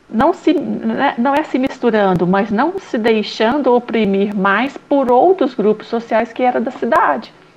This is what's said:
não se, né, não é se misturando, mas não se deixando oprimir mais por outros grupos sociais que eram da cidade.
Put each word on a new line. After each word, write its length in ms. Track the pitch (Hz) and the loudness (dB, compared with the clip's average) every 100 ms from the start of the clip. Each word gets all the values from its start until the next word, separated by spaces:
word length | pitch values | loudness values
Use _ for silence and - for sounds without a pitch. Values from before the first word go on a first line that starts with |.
| - | -6
não 240 | 220 302 | 0 0
se, 180 | 381 330 | 0 0
né, 640 | 294 220 214 226 226 277 - | 0 -2 -6 -4 -2 -2 0
não 180 | 262 | 0
é 80 | 285 | 0
se 160 | 302 262 | -2 -2
misturando, 680 | 262 - 240 214 196 180 180 | -4 -2 0 2 2 2 2
mas 240 | 196 208 | 0 0
não 280 | 202 320 381 | 0 -2 -4
se 200 | - 247 | -6 -2
deixando 760 | 233 220 214 - 226 294 254 | 0 0 -2 -2 0 0 2
oprimir 600 | 240 240 226 202 196 208 208 | 0 0 0 2 0 0 0
mais 400 | 196 202 269 - | 0 0 -2 -6
por 340 | - 277 247 | -2 0 4
outros 440 | 247 349 381 339 | 4 4 4 0
grupos 320 | - 208 214 - | 0 0 0 -4
sociais 480 | 233 233 220 226 | -8 -2 -2 -2
que 80 | - | -2
eram 180 | 254 247 | 0 0
da 80 | 233 | -4
cidade. 640 | - 233 311 440 226 - - - | -4 0 2 2 -2 -8 -20 -20